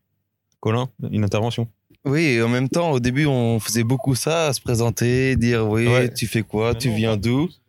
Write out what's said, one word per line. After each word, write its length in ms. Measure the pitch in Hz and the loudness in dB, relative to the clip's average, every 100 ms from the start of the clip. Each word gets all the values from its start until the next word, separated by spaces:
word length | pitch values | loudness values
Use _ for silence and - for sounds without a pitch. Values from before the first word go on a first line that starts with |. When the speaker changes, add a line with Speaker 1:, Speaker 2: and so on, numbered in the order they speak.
| _ _ _ _ _ _ | _ _ _ _ _ _
Speaker 1:
Colin, 300 | 107 117 127 - - | -2 -2 -4 -8 -6
une 120 | 104 | -2
intervention ? 440 | 101 104 117 120 113 _ _ _ 143 | 0 0 -2 -4 -6 _ _ _ -2
Speaker 2:
Oui, 180 | 147 160 | 0 2
et 160 | 117 | 2
en 60 | 117 | 2
même 200 | 123 131 | 0 0
temps, 220 | 170 170 | 0 0
au 80 | 131 | 0
début, 260 | 120 131 151 | 0 0 0
on 340 | 127 117 113 | 2 2 0
faisait 240 | - 117 | -2 -2
beaucoup 320 | 117 131 139 123 | 0 0 0 -2
ça, 380 | 151 165 156 | 0 0 0
se 80 | - | -2
présenter, 760 | - 113 117 - 120 127 131 131 | -2 0 0 0 0 2 2 2
dire, 320 | 117 117 107 | 2 2 2
oui, 200 | 110 120 | 2 2
Speaker 1:
Ouais. 260 | 123 123 | 2 0
Speaker 2:
tu 140 | - 110 | -2 -4
fais 160 | 117 | -2
quoi, 320 | - 104 113 117 | -2 -2 0 0
tu 120 | 127 | -2
Speaker 1:
Maintenant, 80 | 107 | 0
Speaker 2:
viens 120 | 113 | 0
Speaker 1:
on 40 | |
parle 80 | 107 | 0
Speaker 2:
d'où ? 240 | 113 131 175 | 0 0 -2
Speaker 1:
plus, 120 | - | -6